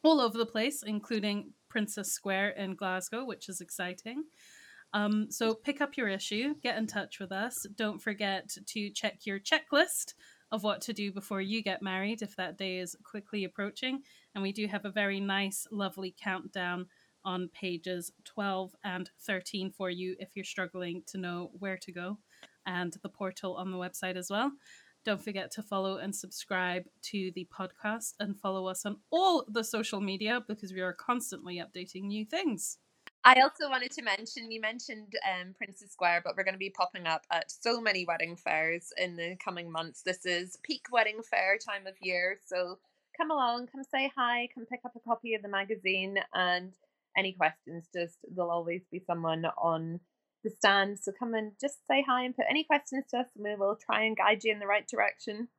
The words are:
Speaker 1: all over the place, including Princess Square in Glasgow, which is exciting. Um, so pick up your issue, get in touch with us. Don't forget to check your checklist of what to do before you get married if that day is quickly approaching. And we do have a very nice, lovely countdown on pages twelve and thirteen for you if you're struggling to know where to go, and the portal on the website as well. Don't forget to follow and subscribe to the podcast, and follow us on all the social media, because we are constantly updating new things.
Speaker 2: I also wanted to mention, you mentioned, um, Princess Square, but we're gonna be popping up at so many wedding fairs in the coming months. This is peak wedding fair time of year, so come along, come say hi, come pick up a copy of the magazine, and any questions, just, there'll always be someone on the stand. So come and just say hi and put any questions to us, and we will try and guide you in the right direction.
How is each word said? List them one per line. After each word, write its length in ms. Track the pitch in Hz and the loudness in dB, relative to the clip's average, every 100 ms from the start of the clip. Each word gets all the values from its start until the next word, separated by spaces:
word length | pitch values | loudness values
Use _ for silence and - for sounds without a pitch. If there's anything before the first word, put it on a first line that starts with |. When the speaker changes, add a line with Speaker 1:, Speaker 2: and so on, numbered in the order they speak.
Speaker 1:
all 160 | 311 311 | 10 8
over 180 | 233 226 | 6 4
the 80 | 226 | 0
place, 360 | 220 240 - | 2 0 0
including 680 | 208 214 208 226 208 202 202 - _ | -4 -4 0 0 2 -2 -6 -18 _
Princess 420 | 226 208 - 196 | -2 0 -2 -4
Square 380 | - 196 190 202 | -2 0 2 2
in 240 | - 196 180 | 0 -6 -4
Glasgow, 480 | 190 185 185 226 | -2 -2 -4 -6
which 240 | 254 - - | -6 -8 -10
is 140 | 180 | -12
exciting. 600 | 175 - 180 180 220 262 311 _ - - - - - | -10 -6 -6 -6 -8 -8 -8 _ -20 -20 -20 -20 -4
Um, 360 | 208 208 214 214 | 0 4 2 2
so 240 | - 226 | 0 2
pick 260 | 220 - 285 | 2 -2 -2
up 160 | 285 285 | -2 0
your 120 | 220 | 0
issue, 480 | 190 - 208 269 302 | 0 -2 -2 -2 -2
get 160 | 240 208 | -2 0
in 100 | 214 | -2
touch 320 | 208 180 - | -2 -6 -10
with 120 | 185 | -6
us. 340 | 190 233 - 202 208 | -4 -4 -6 -10 -2
Don't 260 | 214 208 | -2 -2
forget 560 | - 202 202 190 - - 202 | -6 -2 -2 -2 -4 -12 -6
to 220 | 214 202 | -4 -4
check 300 | 208 214 - 214 | -2 -4 -4 -6
your 140 | 196 | -4
checklist 760 | - 311 - 285 359 - - - - - _ | 2 2 4 4 4 2 -6 -12 -20 -20 _
of 120 | 220 | -2
what 180 | 208 - | 0 -2
to 120 | - | -4
do 180 | 208 202 | -4 -4
before 300 | 196 - 196 | -4 -4 -4
you 200 | 196 220 | 0 -2
get 200 | 208 185 | -2 -2
married 400 | 196 185 202 226 | -2 -2 -2 -4
if 140 | 202 - | -6 -6
that 220 | 180 185 | -6 -4
day 200 | 190 185 | -4 -4
is 160 | 180 - | -6 -10
quickly 400 | - 208 - 208 | -12 -12 -6 -4
approaching. 580 | 185 - 196 - 254 269 - - _ | -4 -4 -6 -4 -4 -4 -8 -20 _
And 80 | 202 | -4
we 100 | 196 | -4
do 160 | 202 208 | -2 -2
have 180 | 208 208 | -2 -2
a 60 | |
very 280 | 202 202 196 | 0 0 0
nice, 480 | 196 196 196 196 - | 0 0 0 -2 -6
lovely 440 | 208 196 190 190 - | -2 -2 -4 -10 -6
countdown 680 | 208 185 185 190 180 180 180 _ _ _ 190 | -4 -4 -4 -4 -2 -2 -6 _ _ _ -4
on 240 | 180 175 | -4 -4
pages 640 | - 190 175 185 180 170 _ | -6 -6 -4 -4 -6 -6 _
twelve 520 | - - 202 190 185 - | -12 -4 -2 -2 -4 -8
and 260 | 208 185 175 _ | -6 -6 -8 _
thirteen 520 | - 190 185 202 190 | -4 -4 -2 -4 -4
for 180 | - 185 | -4 -4
you 260 | 180 185 - | -2 -6 -6
if 160 | 190 202 | -10 -10
you're 100 | 190 | -8
struggling 560 | - 180 185 175 175 - | -6 -6 -4 -6 -6 -8
to 100 | 196 | -6
know 320 | 180 175 180 180 | -4 -6 -8 -8
where 180 | 196 185 | -6 -6
to 160 | - | -8
go, 280 | 175 180 208 _ - - _ - | -8 -8 -8 _ -20 -20 _ -4
and 260 | 180 175 - | -2 -2 -6
the 80 | 196 | -14
portal 460 | _ 190 190 190 180 | _ -6 -4 -6 -4
on 160 | 185 | -4
the 60 | 185 | -4
website 360 | 180 - 185 185 | -6 -4 -4 -4
as 140 | 180 | -2
well. 220 | 202 269 277 - - - _ | 2 2 0 -20 -20 -20 _
Don't 200 | - 202 | -2 -2
forget 260 | 214 190 - | -2 -6 -6
to 100 | - | -8
follow 340 | 208 196 190 190 | -2 0 0 -2
and 180 | 196 196 | -4 -6
subscribe 680 | 190 - - 185 180 180 180 _ | -8 -12 -2 0 2 -2 -6 _
to 300 | - 202 185 | -6 -2 -2
the 140 | 180 175 | -4 -10
podcast, 640 | - 185 - 208 220 - - | -6 -8 -4 -2 -2 -6 -6
and 200 | 208 202 | -6 -2
follow 280 | 196 190 185 | -2 -2 -2
us 180 | 185 208 | -4 -4
on 120 | 202 _ | -6 _
all 340 | 330 381 330 - | 4 6 4 2
the 140 | 220 | -2
social 360 | 220 220 220 202 | 0 -2 -2 -2
media, 420 | 196 190 214 247 240 | -2 -2 0 0 -2
because 240 | 208 190 | -8 -6
we 100 | 185 | -4
are 120 | 185 | -4
constantly 600 | 175 - 247 - 185 180 180 | -4 0 0 0 -8 -8 -8
updating 440 | - 180 180 185 | -8 -10 -10 -8
new 220 | 202 208 214 | -4 -4 -2
things. 520 | 330 359 190 - - _ _ - _ | 0 0 0 -4 -8 _ _ -20 _
Speaker 2:
I 180 | 247 254 | 10 12
also 300 | 277 - 294 | 8 6 -2
wanted 180 | 262 240 | 0 -2
to 100 | - | -4
mention, 480 | 226 196 220 - 226 | 0 0 -2 -10 -8
you 100 | 226 | -4
mentioned, 540 | 220 233 - 220 208 208 196 | -6 -6 -10 -12 -8 -4 -2
um, 280 | 185 180 190 | -4 -6 -10
Princess 360 | 196 196 202 | -12 -12 -20
Square, 300 | - 175 175 175 | 0 4 4 2
but 100 | 190 | 0
we're 60 | |
gonna 140 | 190 190 | -2 -2
be 100 | 196 | -6
popping 380 | 190 180 190 165 | -2 -2 0 0
up 160 | 160 _ | 0 _
at 180 | 170 - | -2 -2
so 320 | - 233 233 | -2 0 2
many 240 | 220 190 175 | 2 2 0
wedding 300 | 165 165 175 | 0 -2 -2
fairs 580 | - 156 160 170 - - | 0 2 2 0 -4 -4
in 180 | 180 170 | -2 -2
the 200 | 170 185 | -6 -6
coming 280 | - 175 170 | -6 -6 -6
months. 320 | 175 170 - | -6 -6 -6
This 240 | 185 180 185 | -4 -2 0
is 300 | 175 180 - | 0 -2 -10
peak 240 | - 269 - | -8 -8 2
wedding 320 | 247 214 214 | 4 4 0
fair 340 | 226 - 190 208 | 0 2 4 2
time 300 | 214 202 190 | 0 -6 -6
of 80 | 190 | -6
year, 380 | 185 180 180 202 - | -2 2 2 -2 -4
so 320 | 185 180 185 _ _ _ - | -2 -2 -6 _ _ _ -2
come 140 | 320 | 2
along, 360 | 302 247 240 247 | 4 2 0 -6
come 140 | 269 | -12
say 280 | 262 269 269 269 | -2 0 0 2
hi, 340 | 240 240 240 | 2 2 -2
come 120 | - 226 | -8 -10
pick 160 | 247 | -8
up 100 | 240 233 | -8 -12
a 40 | |
copy 360 | 233 226 233 214 | -2 -2 0 -2
of 60 | |
the 60 | 202 | 0
magazine, 720 | 196 196 208 185 190 190 196 - | -2 0 0 2 2 2 0 0
and 400 | - 180 180 185 - _ _ _ - | 2 4 2 0 -14 _ _ _ 0
any 140 | 190 | 0
questions, 540 | 185 156 - - 170 165 | 4 2 2 -12 -12 -8
just, 240 | 175 170 _ - 180 | -4 -4 _ -8 -2
there'll 160 | 175 | 0
always 300 | 170 165 180 - | 0 0 -6 -6
be 100 | 180 185 | -10 -2
someone 380 | 170 165 160 165 - | 0 2 2 0 2
on 440 | 170 160 165 170 _ _ _ _ | 2 2 -2 -6 _ _ _ _
the 60 | 214 | -6
stand. 500 | 214 202 202 196 202 | 4 6 6 4 -2
So 140 | - 196 | -8 -4
come 160 | 233 | -2
and 200 | 226 214 202 | -2 -2 -4
just 180 | 277 - - | -6 -6 2
say 140 | 269 277 | 2 4
hi 160 | 254 | 2
and 120 | 254 254 | 0 0
put 100 | - | 2
any 160 | 285 311 | 2 4
questions 400 | 294 - 269 - | 2 4 -4 -2
to 80 | 240 | -2
us, 80 | 247 214 | -2 -4
and 100 | 208 | -4
we 100 | 208 | 2
will 220 | 196 214 | 2 2
try 260 | - 214 | 2 4
and 140 | 220 220 | 4 6
guide 260 | 202 220 | 6 6
you 80 | 220 | 4
in 80 | 208 | 2
the 80 | 202 | 4
right 200 | 208 - | 2 4
direction. 600 | - 202 - - 208 240 | 4 4 2 -6 -6 -8